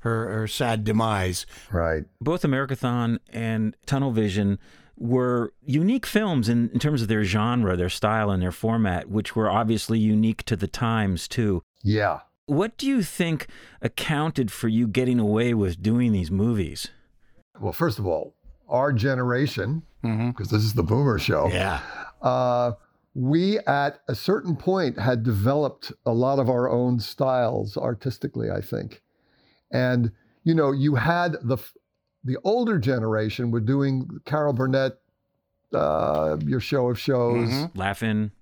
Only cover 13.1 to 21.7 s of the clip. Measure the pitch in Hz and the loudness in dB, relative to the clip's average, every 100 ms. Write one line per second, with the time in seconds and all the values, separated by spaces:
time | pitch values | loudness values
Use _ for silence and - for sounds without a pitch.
13.1 | - 170 160 - - - - - - - | 0 0 0 -6 -14 -20 -6 -6 -6 -2
14.1 | 151 160 147 117 - 117 110 120 101 127 | 0 0 0 -4 -2 0 2 2 2 2
15.1 | 123 104 107 120 117 98 87 95 117 123 | 2 2 2 2 2 0 0 0 2 2
16.1 | 104 82 95 110 113 80 69 - - _ | 2 0 0 2 0 -2 -6 -12 -14 _
17.1 | _ _ - _ - 101 - 165 113 98 | _ _ -20 _ -8 -8 -2 -2 0 -2
18.1 | 80 - _ - - _ 123 139 127 127 | -2 -4 _ -20 -20 _ 0 2 2 0
19.1 | 127 123 123 139 - 98 160 - _ 117 | 0 0 0 0 -2 -4 -4 -8 _ -4
20.1 | 110 120 120 95 107 110 113 80 113 143 | -2 -2 -4 -2 2 2 0 2 2 2
21.1 | 104 - 78 82 90 95 | 2 0 2 2 0 -2